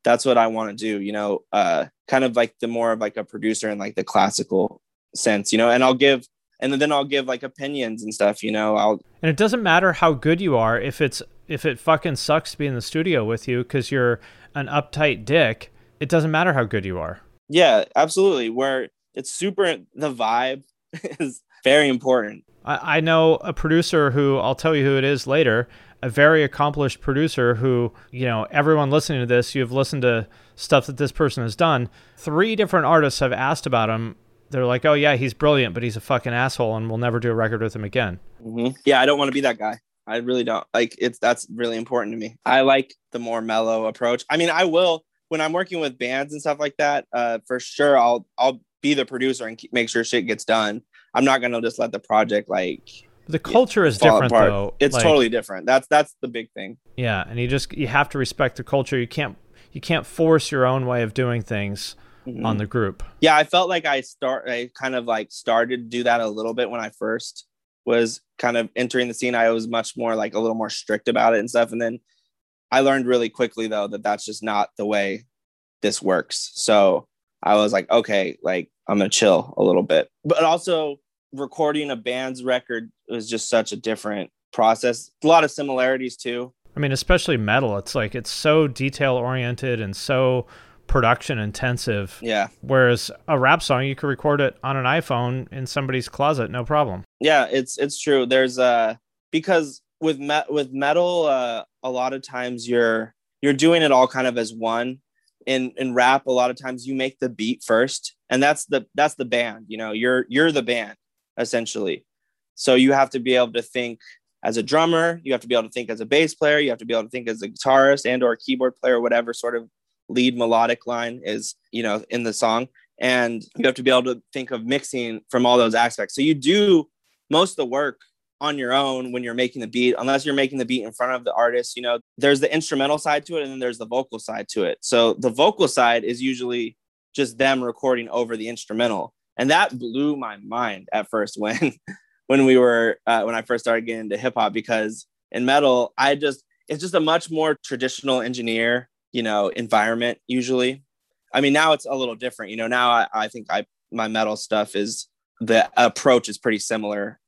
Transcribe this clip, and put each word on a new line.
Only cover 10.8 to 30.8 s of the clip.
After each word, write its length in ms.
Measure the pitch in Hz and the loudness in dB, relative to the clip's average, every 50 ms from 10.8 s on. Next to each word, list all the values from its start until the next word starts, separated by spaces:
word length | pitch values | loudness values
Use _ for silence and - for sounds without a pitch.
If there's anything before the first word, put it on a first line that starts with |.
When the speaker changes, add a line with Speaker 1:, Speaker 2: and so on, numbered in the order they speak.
| 101 139 - - | -2 -4 -4 -2
Speaker 2:
it's, 200 | 156 131 - - - - - - - - | -2 -2 -2 -6 -12 -14 -18 -20 -12 -10
if 180 | 151 - - | -10 -4 -4
it 120 | 156 127 113 | -4 -4 -2
fucking 380 | - 165 160 147 - 175 139 | 0 2 2 2 2 -2 -4
sucks 360 | - - - 151 160 - - | -4 0 0 0 0 0 -4
to 60 | - - | -6 -6
be 80 | 147 | -6
in 100 | 143 131 | -4 -4
the 60 | 120 | -6
studio 440 | 113 - - 156 165 190 165 127 107 | -6 -4 -4 -2 0 0 0 0 0
with 200 | 110 117 110 - | 0 -4 -4 -4
you 160 | - 120 123 123 | -4 -4 -4 -4
'cause 260 | - - 135 117 - | -2 -4 -4 -2 -2
you're 300 | 139 135 123 120 117 - - - - - - - - | 0 2 2 2 2 0 -4 -12 -20 -20 -20 -12 -10
an 120 | 143 135 131 | -10 -8 -4
uptight 580 | 143 147 143 - - 147 156 147 120 90 107 | -4 -4 -4 -4 -2 0 0 0 0 -2 -2
dick, 480 | 110 143 165 147 113 110 - - - _ _ _ _ _ _ | 0 2 2 2 2 0 -4 -10 -18 _ _ _ _ _ _
it 80 | 156 135 | -4 0
doesn't 240 | 175 165 151 160 | 2 2 2 2
matter 220 | 156 156 175 185 151 | 2 2 2 2 2
how 100 | 135 117 | 2 0
good 220 | 98 - 104 92 | 0 -2 -4 -4
you 120 | 95 92 87 | -4 -6 -6
are. 220 | 78 82 87 - - _ _ _ _ - | -6 -8 -10 -12 -18 _ _ _ _ -2
Speaker 1:
Yeah, 340 | 147 170 175 147 113 104 - - - | 2 4 6 6 6 4 2 2 2
absolutely. 560 | - 151 160 - 190 190 196 170 131 120 113 | 2 2 2 2 2 2 4 2 2 0 -2
Where 380 | 113 127 135 135 135 131 113 - _ _ _ _ _ | -2 -2 -2 -2 -2 -2 -4 -8 _ _ _ _ _
it's 160 | - - - | -12 -12 -10
super, 500 | - - 175 202 180 196 196 175 156 98 - _ _ | -8 -6 -4 -2 0 0 0 0 0 -2 -8 _ _
the 200 | - 151 147 127 | -6 -6 -6 -4
vibe 500 | 117 113 110 113 120 127 131 135 139 - _ _ _ _ _ - | -2 -2 0 0 0 0 -2 -4 -6 -10 _ _ _ _ _ -16
<laughs> 260 | 165 - 185 151 - | -14 -12 -12 -8 -6
is 220 | 165 135 123 - _ _ _ _ - | -6 -6 -6 -10 _ _ _ _ 2
very 240 | 131 139 151 147 139 | 4 6 6 6 4
important. 560 | 131 120 123 131 127 123 107 104 107 - - _ _ _ _ | 2 0 0 2 2 2 0 -2 -8 -14 -20 _ _ _ _
Speaker 2:
I, 340 | - 147 131 135 165 147 160 | -6 -6 -4 -2 0 0 0
I 20 | |
know 340 | 160 165 165 160 160 160 160 | 2 4 4 4 6 4 4
a 160 | - - - | 2 0 -4
producer 600 | - - - 156 160 170 170 - - 160 147 139 | -6 -4 -2 2 2 2 2 2 2 2 2 2
who, 260 | 120 143 143 139 135 131 | 2 2 2 2 2 0
I'll 180 | 90 120 135 | 0 -2 -2
tell 180 | - - 160 160 | -2 0 0 2
you 120 | 143 135 | 2 2
who 120 | 139 139 135 | 2 2 2
it 60 | 131 | 2
is 240 | 139 143 127 - 131 | 0 0 -2 -2 0
later, 400 | 135 156 160 123 110 117 120 - - - - - _ _ | 2 2 4 4 4 2 0 -4 -8 -20 -20 -20 _ _
a 80 | - 127 | -10 -4
very 320 | 110 143 143 151 160 156 147 | 2 4 6 6 6 6 4
accomplished 580 | 135 - - 143 147 143 147 143 131 - - | 2 0 0 0 0 0 0 -2 -2 -4 -4
producer 540 | - - 135 139 160 156 - - 123 120 120 | -4 -2 0 0 0 0 0 0 2 2 2
who, 360 | 110 123 135 127 120 120 110 - - - _ | 2 0 0 2 2 0 -2 -4 -10 -18 _
you 140 | - 123 131 | -10 -6 -4
know, 220 | 123 117 110 107 - | -2 -2 -4 -4 -2
everyone 400 | - 147 143 156 160 151 147 135 | -2 0 4 4 4 4 4 2
listening 300 | 139 151 - - 156 131 | 2 0 0 0 -2 -2
to 60 | 123 | 0
this, 280 | 117 123 123 120 - - | 2 2 2 2 0 -2
you've 200 | 139 127 117 127 | -4 -4 -2 0
listened 300 | 135 135 - - 139 123 | 0 -2 0 -2 0 0
to 260 | 123 117 113 110 - - - _ _ _ | 0 0 0 -2 -6 -12 -20 _ _ _
stuff 300 | - - - 151 135 | -16 0 2 2 2